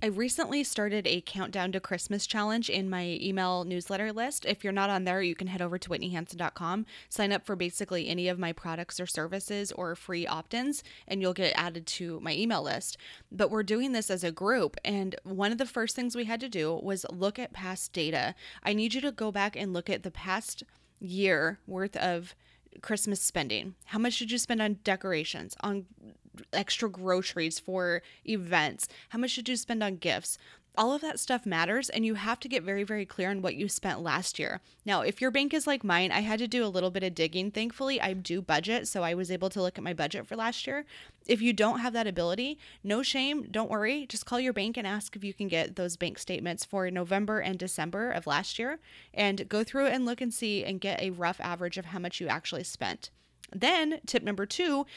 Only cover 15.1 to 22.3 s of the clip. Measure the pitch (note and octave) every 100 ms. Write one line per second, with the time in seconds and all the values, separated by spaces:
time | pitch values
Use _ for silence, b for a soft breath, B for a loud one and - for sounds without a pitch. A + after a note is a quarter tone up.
15.1 | - F#3+ F#3+ G3+ A#3 B3+ A#3+ A3+ - B3
16.1 | A#3+ A3 A3+ B3+ F#3+ D#3 E3 G3 F#3+ -
17.1 | F3+ G3 G#3 A#3+ - F#3 F#3 - F3 D3+
18.1 | D3+ A#2+ B B B - G#3 A3 B3 C#4+
19.1 | G#3+ G#3+ G3 G3+ D3+ G3 F3 F3 F#3 F#3
20.1 | - F#3 F#3+ - - - b b - F3+
21.1 | F#3 F#3+ D#3 D#3+ G3+ - F#3 G3 - F3+
22.1 | E3+ F3+